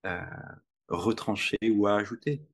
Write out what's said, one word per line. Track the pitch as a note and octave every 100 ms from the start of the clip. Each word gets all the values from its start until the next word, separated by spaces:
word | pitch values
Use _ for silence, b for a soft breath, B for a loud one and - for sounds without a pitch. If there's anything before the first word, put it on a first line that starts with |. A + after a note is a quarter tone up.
| F#2
euh, | F2 F2 - - - _ _ _
retrancher | F2 G2 A2 - G2 - - A2+
ou | G#2 G2+
à | G#2
ajouter. | G#2+ A#2+ - C#3+ -